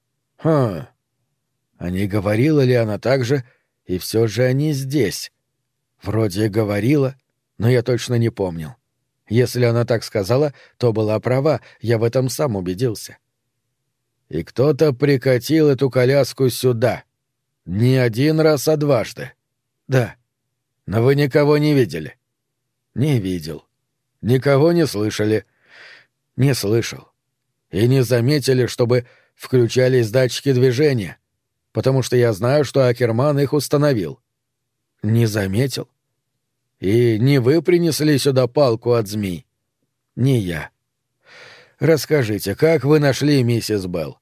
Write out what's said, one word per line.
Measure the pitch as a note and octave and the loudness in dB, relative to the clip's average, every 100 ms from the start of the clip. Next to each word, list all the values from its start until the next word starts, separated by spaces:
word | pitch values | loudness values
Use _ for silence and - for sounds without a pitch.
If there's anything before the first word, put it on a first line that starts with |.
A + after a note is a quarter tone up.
| _ _ _ _ | _ _ _ _
Хм. | D#3+ D#3 A#2+ E2+ C2 _ _ _ _ _ _ _ _ _ | 0 2 0 -4 -10 _ _ _ _ _ _ _ _ _
А | E2+ | -8
не | F#2 G2+ | -4 -2
говорила | G#2 G2+ G#2+ C#3+ D3+ | -2 -2 0 2 2
ли | B2+ | 2
она | B2 A2 G#2 | 2 0 -2
так | A2+ C3+ A#2 | -2 0 0
же, | C#3+ - _ _ _ - | -4 -4 _ _ _ -8
и | F2+ | -6
все | - A2 A2+ | -2 -2 0
же | G2+ | 0
они | B2+ C3 D3+ | 0 0 -2
здесь? | C#3 C3+ D3 G2+ - - _ _ _ _ _ _ _ | -4 -4 -2 -2 -4 -12 _ _ _ _ _ _ _
Вроде | G2 G#2+ A2 F2 G#2+ | -4 -2 -2 -2 -2
говорила, | G2 G#2 G#2 A2 D3 C3 C3+ _ _ _ - | 0 -2 0 0 0 0 -6 _ _ _ -4
но | A2 | 0
я | B2 | 2
точно | A2+ A#2+ - A#2+ | 0 -2 -2 -2
не | A#2 | 0
помнил. | A2 F#2+ E2 D#2 - _ _ _ _ - | -2 -4 -6 -12 -16 _ _ _ _ -2
Если | A2 A#2+ B2 A#2+ | 0 0 0 0
она | A#2 A#2 | 0 0
так | A2+ | -2
сказала, | - A2 F#2+ B2+ D3+ - _ - | -4 -4 0 0 0 -4 _ -4
то | A#2+ | -2
была | G#2+ G#2+ G#2+ | 0 -2 -2
права, | B2 B2+ D3 C3+ - _ | -2 0 0 -2 -6 _
я | A2 A#2 | -2 0
в | |
этом | A#2 C3 B2+ | 0 0 -2
сам | - D3+ G2+ | -2 -4 -2
убедился. | F2+ F#2 B2 G2+ - - _ _ _ _ _ _ _ _ _ _ _ | -4 -4 -4 -6 -14 -20 _ _ _ _ _ _ _ _ _ _ _
И | D2+ | -10
кто-то | - - C#3 C#3+ D#3 | -6 0 0 2 0
прикатил | B2 D3 C3 C3+ B2+ - D#3+ D3+ | 2 0 0 2 0 2 2 2
эту | C3+ C3+ | 2 0
коляску | C3 B2+ C#3+ B2+ - C3 | 2 2 2 0 0 -2
сюда. | - C3 A#2 A#2 F2+ - _ _ _ _ _ - | 0 0 2 0 -2 -10 _ _ _ _ _ -8
Не | F#2+ A#2+ C3 | 0 2 4
один | B2 A2+ D3+ D#3 | 2 0 0 2
раз, | D#3 D3 D#3 | 2 2 0
а | D#3 | 0
дважды. | D3 B2+ F#2+ - C#2+ - _ _ _ _ - | 2 0 -2 -10 -16 -16 _ _ _ _ -2
Да. | C3 A2 - _ _ _ _ _ _ - | 0 0 -6 _ _ _ _ _ _ -4
Но | G#2 | 0
вы | B2 C#3 | 2 2
никого | D3 D3+ D3 D3 | 2 2 2 2
не | D3+ | 2
видели? | C#3+ A2 E2 D#2 - _ _ _ _ _ _ _ - | 2 0 -4 -12 -16 _ _ _ _ _ _ _ -4
Не | D3+ C3 | 0 0
видел. | F#2+ F2+ D#2 D2+ - _ _ _ _ _ | -2 -6 -8 -14 -18 _ _ _ _ _
Никого | G2 C3 C#3+ C#3 D#3+ | -2 0 2 2 4
не | F3 D3+ | 2 0
слышали? | G2+ G#2+ - G#2+ G#2+ - _ _ - - - _ _ _ - | -2 -4 -2 -2 -2 -4 _ _ -20 -20 -20 _ _ _ -2
Не | C3+ | 0
слышал. | B2+ G2+ A#2 - C2+ - _ _ _ _ _ _ | 0 0 -2 -2 -10 -18 _ _ _ _ _ _
И | E2+ A#2 | 0 2
не | C3+ | 2
заметили, | A2+ A#2+ A#2+ D3+ B2+ B2+ A#2+ | 2 0 0 0 0 0 0
чтобы | - A#2 B2 A#2+ _ _ _ | -2 0 0 -2 _ _ _
включались | - C3 A#2 B2 B2+ B2+ A2+ | -2 0 2 2 2 2 0
датчики | A#2+ B2+ - C#3+ | 0 0 -2 -2
движения — | B2+ C3 A#2+ D3+ B2+ F2 - _ _ _ _ _ | 2 2 2 0 0 -6 -12 _ _ _ _ _
потому | - C3 C3+ | -2 0 0
что | A#2+ B2 | 0 2
я | A#2+ | 2
знаю, | F#2+ A#2+ D3 C3+ | 0 0 0 0
что | C#3+ B2 | 2 0
Акерман | A#2+ A#2+ A2+ D3 C#3+ | 2 0 0 0 0
их | C#3+ | 0
установил. | D3+ - D3 D3 A#2+ D#2+ C2+ _ _ _ _ _ _ _ _ | -2 0 0 2 0 -4 -10 _ _ _ _ _ _ _ _
Не | G#2+ A2+ A2+ | -2 0 0
заметил. | G#2 F#2+ G2 C3+ C#3 - _ _ _ _ _ _ _ _ _ | 0 -2 -2 -2 -4 -12 _ _ _ _ _ _ _ _ _
И | F2+ A2+ A#2+ G#2+ | -2 2 2 2
не | B2+ C#3+ | 2 2
вы | A#2 D#3+ | 2 2
принесли | D#3+ F3 E3+ - D#3 C#3 | 2 2 0 0 0 2
сюда | C#3+ C3 B2 | 2 0 0
палку | D3+ C#3 A2+ A#2 | 2 0 0 0
от | A#2+ G2+ | 0 -2
змей? | G#2+ G2 E2 - _ _ _ _ _ _ - | -6 -6 -8 -12 _ _ _ _ _ _ -2
Не | C3 B2 | 2 2
я. | F#2 D#2+ D2 _ _ _ _ _ _ - - - _ _ | 0 -6 -10 _ _ _ _ _ _ -20 -20 -20 _ _
Расскажите, | C#3 D#3 - D3+ A2 G2+ G2 G2 | 0 0 0 0 0 -4 -6 0
как | D#3 D#3+ | 2 2
вы | C3+ D3+ | 2 2
нашли | C#3+ B2 C#3+ C#3+ | 2 0 0 2
миссис | A#2+ A#2 - G#2 F#2 | 2 -2 -2 -4 -4
Белл? | F2 D2 - | -6 -8 -12